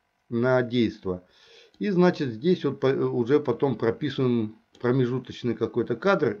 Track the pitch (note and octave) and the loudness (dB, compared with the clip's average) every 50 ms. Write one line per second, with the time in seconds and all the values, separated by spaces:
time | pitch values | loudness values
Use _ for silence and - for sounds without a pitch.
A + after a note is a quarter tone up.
0 | _ _ _ _ _ _ A#2 A#2 B2 C3 B2+ B2+ A#2+ A2+ A#2+ B2 A2+ F#2+ - - | _ _ _ _ _ _ -2 0 2 2 2 2 0 0 0 0 0 0 -2 -6
1 | - F#2+ F2+ F2+ - _ _ _ - - - - - _ _ _ G3 G#3 F#3+ F3 | -6 -6 -6 -6 -10 _ _ _ -20 -20 -20 -20 -20 _ _ _ -4 0 2 4
2 | F3+ F3+ E3+ - D3+ B2 A2 G#2+ C3+ F3+ F3 - - C#3 A2 - - B2+ C3+ B2 | 4 4 2 0 -4 -6 -6 -2 0 0 2 2 0 -4 -2 0 0 0 2 0
3 | C3 C3 C3 B2+ A#2 A2+ D3 D3 - B2+ A#2+ - D3 C#3 A#2 - A#2 A2+ A2+ - | 0 -2 0 -2 2 2 2 2 2 0 0 0 0 -2 0 0 0 -2 0 -2
4 | D3+ C3+ - C#3 C3 B2 A#2+ A#2 A2 G#2+ - - _ _ _ - - A#2+ B2+ C3+ | -4 -4 -2 0 0 2 2 2 0 -2 -6 -14 _ _ _ -2 0 2 2 2
5 | B2+ A#2+ B2+ C3 C3 - A#2 - - A#2+ A2+ - A2+ G#2+ - A#2+ A2+ - A#2+ A#2 | 2 0 -2 -4 -6 -10 -12 -6 -4 -4 -2 -2 -4 -2 -2 -4 -2 -2 -4 -2
6 | - G3 G3 - D3 A#2 G#2 - | 0 0 2 2 0 -2 -2 -4